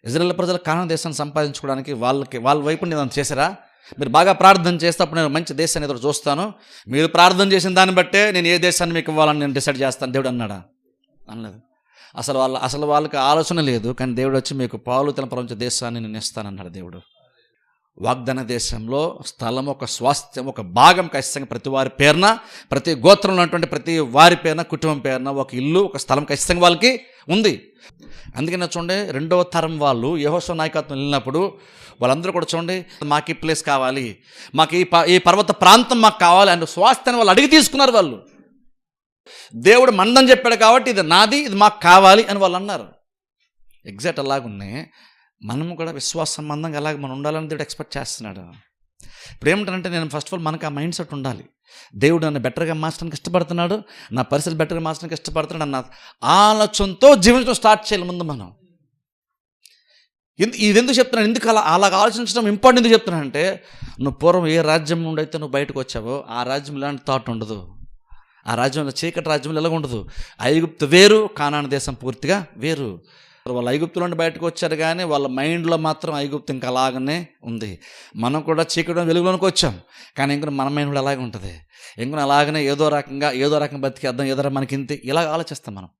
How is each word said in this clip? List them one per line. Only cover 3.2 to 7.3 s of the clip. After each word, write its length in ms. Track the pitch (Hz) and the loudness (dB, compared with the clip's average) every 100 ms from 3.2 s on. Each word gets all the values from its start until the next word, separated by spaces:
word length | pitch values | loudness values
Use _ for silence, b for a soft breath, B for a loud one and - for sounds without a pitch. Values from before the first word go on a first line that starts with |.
| 143 131 156 196 B B B - | -6 -2 -4 -4 B B B -8
మీరు 100 | - | 2
బాగా 220 | 139 180 | 4 4
ప్రార్థన 440 | 175 190 190 170 175 | 6 8 6 4 0
చేస్తే 280 | 170 160 | -2 0
అప్పుడు 160 | 170 160 | -2 0
నేను 140 | 156 | -2
మంచి 200 | 147 170 | -2 -6
దేశాన్ని 360 | 139 160 165 147 | -4 -4 -2 -6
ఎదురు 180 | 127 131 | -4 -4
చూస్తాను. 460 | 143 - 143 208 - b b b | -4 -2 -4 -4 -10 b b b
మీరు 200 | 131 160 | 0 2
ప్రార్థన 440 | 160 180 | 6 6